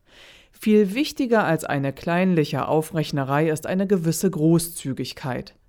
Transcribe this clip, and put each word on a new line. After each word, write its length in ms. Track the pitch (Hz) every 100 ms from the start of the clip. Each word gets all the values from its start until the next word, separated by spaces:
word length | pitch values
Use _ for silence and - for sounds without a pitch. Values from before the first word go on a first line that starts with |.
| _ - - - _
Viel 420 | _ 214 214 202
wichtiger 500 | 226 302 - 254 220
als 200 | 160 160
eine 280 | - 143 135
kleinliche 760 | - 170 170 190 175 147 135 -
Aufrechnerei 800 | 156 156 160 147 143 131 143 160
ist 180 | 151 -
eine 200 | 185 196
gewisse 440 | 196 165 156 190
Großzügigkeit, 1200 | 156 160 170 165 - 139 131 123 - 143 123 - -